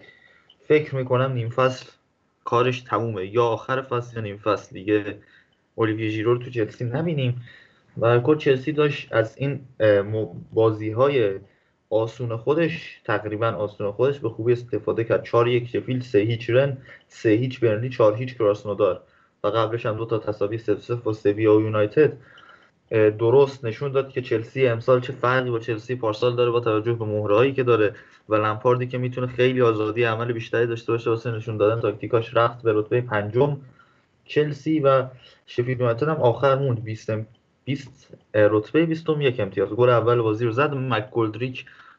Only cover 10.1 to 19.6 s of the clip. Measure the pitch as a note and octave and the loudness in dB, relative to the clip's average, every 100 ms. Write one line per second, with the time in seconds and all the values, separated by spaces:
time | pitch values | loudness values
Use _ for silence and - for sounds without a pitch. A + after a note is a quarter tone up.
10.1 | A2 G#2 - - A2+ A2 G#2+ G#2+ A2 C#3 | -4 -6 -10 -4 2 2 2 -2 0 2
11.1 | C#3 G#2 G2 - _ _ _ - A2 A#2 | 2 0 -2 -12 _ _ _ -2 -2 -2
12.1 | - A#2 A2+ C#3 D#3+ E3 E3 - - - | -4 -8 -4 -2 0 0 -4 -12 -10 -4
13.1 | G#2 G#2 G#2 A2+ G2+ G#2 - G#2 G#2 C3+ | -4 -4 -2 -2 -2 -6 -6 -6 0 0
14.1 | C#3+ A2 - A#2 A#2+ - G#2+ - G#2 A2+ | 0 -6 -2 0 0 -2 -6 -2 -2 0
15.1 | F#2+ - A#2 A#2+ A#2+ A#2+ G2+ B2 B2+ B2 | -2 0 2 2 0 -2 -6 -4 -6 0
16.1 | G#2 A2 A#2 - B2 C#3+ C3 - - _ | 2 2 -2 0 2 2 -2 -14 -20 _
17.1 | - A2+ A2 C3 B2+ A#2 G#2+ B2+ B2 G#2+ | -4 0 2 0 0 0 0 -2 2 2
18.1 | G#2+ B2+ - G#2 G2+ G#2 G2 G2 - - | 2 -4 0 0 0 -4 0 0 0 -8
19.1 | _ _ _ G#2 A2+ | _ _ _ -2 0